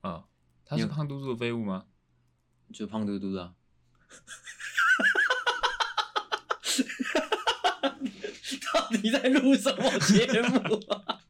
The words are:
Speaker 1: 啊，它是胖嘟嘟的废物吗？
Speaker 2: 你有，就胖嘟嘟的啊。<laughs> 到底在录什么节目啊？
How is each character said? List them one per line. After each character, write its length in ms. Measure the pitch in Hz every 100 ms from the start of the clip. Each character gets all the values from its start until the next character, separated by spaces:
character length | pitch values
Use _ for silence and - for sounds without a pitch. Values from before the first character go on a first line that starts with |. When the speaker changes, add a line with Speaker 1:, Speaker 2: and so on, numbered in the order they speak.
Speaker 1:
啊， 240 | 101 82 - _ _ _ _
它 120 | 147
是 80 | 113
胖 200 | 147 147
嘟 120 | 139
嘟 100 | 139
的 60 | 117
废 180 | 120
物 100 | 117
吗？ 220 | 107 95 - _ _ _ _ _ _ _ _
Speaker 2:
你 100 | -
有， 80 | 107
就 60 |
胖 140 | 110 107
嘟 120 | 101
嘟 160 | 98
的 100 | 95
啊。 120 | 90 90 _ _ _ _ _
<laughs> 4000 | - - - - - - - 1077 1077 1077 - 1077 508 480 - 466 494 480 - - - - 427 - - - - - - - - 311 427 415 466 370 - 277 - 269 - - - - 269 -
到 160 | - -
底 220 | 220 208
在 80 | 269 254
录 260 | 269 254 269
什 180 | 269 -
么 240 | 240 202
节 420 | 143 208 247 220
目 160 | 240 254 185 220 -
啊？ 320 | - - - _